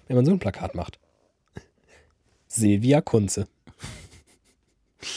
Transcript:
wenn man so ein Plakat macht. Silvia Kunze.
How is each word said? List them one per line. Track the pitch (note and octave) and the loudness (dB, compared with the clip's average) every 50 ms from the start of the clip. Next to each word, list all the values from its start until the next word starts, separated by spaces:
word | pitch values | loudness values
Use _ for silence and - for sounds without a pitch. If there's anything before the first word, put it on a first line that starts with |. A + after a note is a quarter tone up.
| _ | _
wenn | - B2+ | -2 2
man | B2 B2+ | 2 4
so | D#3+ G3 | 4 2
ein | F3+ | 2
Plakat | - G2+ - - F#2+ F2+ - | 0 -4 -6 -6 -10 -10 -8
macht. | E2+ D#2+ - - _ _ _ _ _ _ _ _ _ _ _ - - - _ _ _ _ _ _ _ _ _ _ _ _ _ _ _ _ - | -8 -10 -10 -12 _ _ _ _ _ _ _ _ _ _ _ -20 -20 -20 _ _ _ _ _ _ _ _ _ _ _ _ _ _ _ _ -10
Silvia | - G#2+ G#2+ G#2 G2+ G2+ A2+ B2+ C#3+ D#3 - | -4 0 2 2 2 4 4 4 4 2 2
Kunze. | - - A2 G2+ F#2+ - G2+ G2 - _ _ _ _ - _ - - - - - - - - _ _ _ _ _ _ _ _ _ _ _ _ _ _ _ _ - - - | 2 2 2 2 2 -2 -4 -6 -8 _ _ _ _ -20 _ -18 -16 -16 -18 -20 -20 -20 -20 _ _ _ _ _ _ _ _ _ _ _ _ _ _ _ _ -16 -14 -12